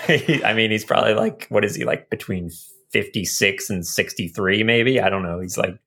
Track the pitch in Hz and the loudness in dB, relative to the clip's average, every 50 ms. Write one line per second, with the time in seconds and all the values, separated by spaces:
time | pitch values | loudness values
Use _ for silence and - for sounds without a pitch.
0 | - - 160 123 - - 151 131 117 107 110 113 113 107 107 107 - - - - | 0 2 2 2 4 2 0 2 2 2 2 2 2 2 2 -2 0 0 0 2
1 | - 113 107 110 110 113 110 - - - 117 104 107 101 - - - - - - | 4 4 2 2 2 0 -2 -6 -12 -2 0 0 2 0 -2 -2 -2 -2 -2 -4
2 | - _ - - - - 98 90 87 85 82 - - - - - _ _ - 107 | -4 _ -8 -8 -4 -6 -6 -6 -6 -8 -12 -14 -20 -20 -20 -20 _ _ -2 -2
3 | 101 - - 113 90 - - - - 98 196 - - - 104 92 85 - - - | -2 0 -4 -4 -4 -4 0 2 2 2 2 0 -6 -4 -4 -4 -4 -4 -2 -2
4 | 98 - - - 95 82 - - 98 92 98 107 110 113 117 117 117 131 131 120 | -2 -2 -4 -8 -8 -6 -4 -2 0 2 2 2 4 4 4 4 4 2 2 2
5 | 98 98 98 95 92 87 85 90 92 92 - - - 95 90 - _ | 2 2 0 0 -2 -4 -4 -6 -6 -6 -4 -2 -2 -4 -4 -10 _